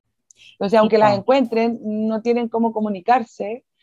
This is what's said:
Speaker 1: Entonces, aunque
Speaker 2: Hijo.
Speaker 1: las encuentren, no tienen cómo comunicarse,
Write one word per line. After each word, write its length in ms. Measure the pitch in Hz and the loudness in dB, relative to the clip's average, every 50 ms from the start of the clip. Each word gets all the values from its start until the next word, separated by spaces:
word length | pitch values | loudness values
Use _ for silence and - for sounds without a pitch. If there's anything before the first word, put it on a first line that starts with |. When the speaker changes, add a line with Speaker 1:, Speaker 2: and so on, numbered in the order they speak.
| _ _ _ _ _ _ _ _ - - _ | _ _ _ _ _ _ _ _ -20 -20 _
Speaker 1:
Entonces, 260 | - 196 196 214 220 | -6 -2 2 2 4
aunque 180 | 214 214 220 | 4 4 4
Speaker 2:
Hijo. 80 | 214 214 | 4 4
Speaker 1:
las 140 | 208 202 196 | 4 2 2
encuentren, 600 | 190 - 262 277 254 226 233 226 226 233 226 - - | 2 2 2 2 2 0 0 -2 -2 -2 -4 -6 -8
no 400 | 214 214 214 220 220 220 214 220 | -8 -6 -4 -4 -4 -4 -2 -2
tienen 260 | 240 233 240 240 226 | -2 -2 -2 -2 -4
cómo 240 | - 226 226 226 220 | -2 -2 -2 -2 -2
comunicarse, 920 | 214 214 214 202 185 175 - 240 254 226 - _ - 202 202 226 262 _ _ _ _ | -2 -4 -4 -6 -4 0 0 0 0 0 -4 _ -12 -10 -10 -10 -12 _ _ _ _